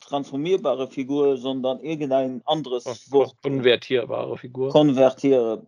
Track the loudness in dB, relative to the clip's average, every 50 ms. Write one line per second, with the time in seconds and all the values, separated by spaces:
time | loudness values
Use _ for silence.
0 | -10 -8 -6 -6 -6 -6 -8 -6 -2 -2 -2 0 0 -2 -2 -2 -6 -8 -8 -8
1 | -6 -4 -2 0 2 2 0 0 -4 -6 -6 -4 -4 -4 -4 -4 -6 -8 -6 -6
2 | -2 0 0 0 0 -2 -6 -6 -4 -2 -2 -2 -2 -4 -6 -6 -6 -8 -10 -10
3 | -6 0 2 2 2 2 -2 _ -6 -6 -4 2 4 4 4 2 0 -2 -2 -2
4 | -2 -4 -6 -6 -6 -6 -8 -10 -12 -12 -8 -6 -2 2 4 6 6 6 6 4
5 | 4 4 4 2 2 2 4 4 2 0 -2 -6 -10